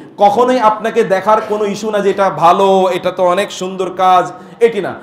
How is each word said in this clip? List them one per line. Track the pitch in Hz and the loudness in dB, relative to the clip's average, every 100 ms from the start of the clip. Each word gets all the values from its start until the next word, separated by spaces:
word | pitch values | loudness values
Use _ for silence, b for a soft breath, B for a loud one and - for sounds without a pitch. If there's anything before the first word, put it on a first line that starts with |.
| B - | B 0
কখনোই | 202 202 247 254 | 0 2 0 2
আপনাকে | 214 214 220 226 | 0 0 -2 -2
দেখার | 190 190 196 220 - | 0 0 0 0 0
কোনো | 208 | -4
ইস্যু | 208 196 220 | -4 -4 -4
না | 208 | -2
যে | 196 | -2
এটা | 185 190 | 0 -2
ভালো, | 151 170 202 196 190 190 | 2 2 4 4 4 2
এটা | 180 185 | 0 -4
তো | 180 | -2
অনেক | 180 180 202 | 0 0 -2
সুন্দর | - 185 190 180 180 | -6 -8 -6 -6 0
কাজ, | 185 180 151 B B - | 2 2 2 B B 0
এটি | 233 202 | 0 0
না। | 156 117 | -6 -10